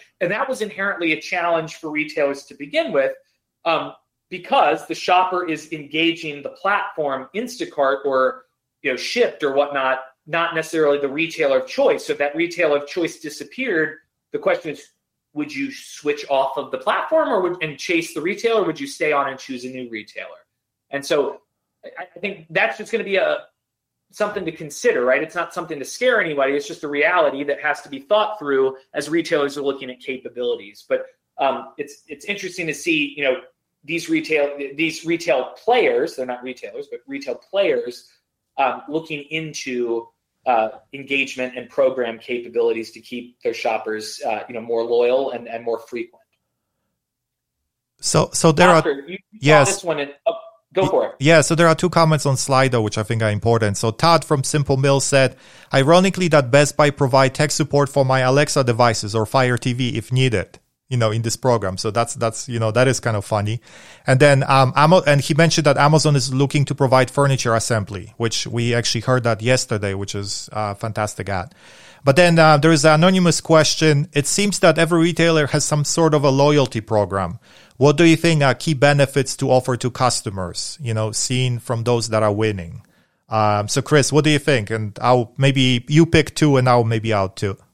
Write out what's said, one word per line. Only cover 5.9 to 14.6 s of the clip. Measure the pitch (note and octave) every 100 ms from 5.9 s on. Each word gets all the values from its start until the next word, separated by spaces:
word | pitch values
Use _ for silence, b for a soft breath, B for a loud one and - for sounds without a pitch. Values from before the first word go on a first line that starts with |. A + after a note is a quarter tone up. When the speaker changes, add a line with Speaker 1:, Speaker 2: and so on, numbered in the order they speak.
| D#3 E3 E3 D#3+ C#3+
Speaker 1:
the | -
platform | - F#3+ G3+ - - C#3+ C3 B2+
Instacart | G3+ A#3+ - E3 D3 C3+ C#3
or, | C#3 C3 B2+ - _ _ _ _
you | C#3
know, | B2
Shipt | - A#3 A3+ -
or | C#3+
whatnot, | C#3 C#3+ C#3 C3 C3 - _ D3+
not | E3 E3
necessarily | D#3+ D#3+ D#3+ D3+ C#3+
the | C#3
retailer | C#3+ D#3+ D#3+ C#3+ C3
of | -
choice. | C4 B3+ D3+ -
So |
if | C#3+
that | C#3+ D#3
retailer | E3+ F3 D#3 C#3+
of | C#3+
choice | F3+ D#3+ -
disappeared, | D3+ - - - C4 D#3+ D#3+ - _ _ _
the | -
question | F#3+ F3